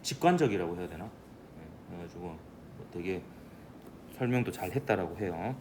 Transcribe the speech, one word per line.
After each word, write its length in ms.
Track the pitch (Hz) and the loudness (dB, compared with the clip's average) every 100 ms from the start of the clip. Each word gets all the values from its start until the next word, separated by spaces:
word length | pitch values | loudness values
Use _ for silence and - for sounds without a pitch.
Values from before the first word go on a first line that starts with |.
직관적이라고 720 | - 135 170 180 143 98 85 87 | -4 4 8 8 8 6 2 0
해야 100 | 90 | -4
되나? 180 | 80 104 | -4 -8
네, 580 | - - - - - 80 - - | -10 -16 -18 -16 -14 -14 -14 -10
그래가지고 320 | 87 85 85 | -8 -8 -6
뭐 160 | 87 80 - - - - - | -8 -8 -12 -16 -14 -14 -8
되게 280 | 87 85 92 - - - - - - - - - - | -4 0 0 -2 -14 -14 -16 -16 -16 -16 -16 -14 0
설명도 340 | 123 123 120 | 4 4 4
잘 200 | - 92 | 0 0
했다라고 460 | - - 101 87 82 | 0 4 4 4 0
해요. 380 | 101 82 98 131 | 0 0 0 -2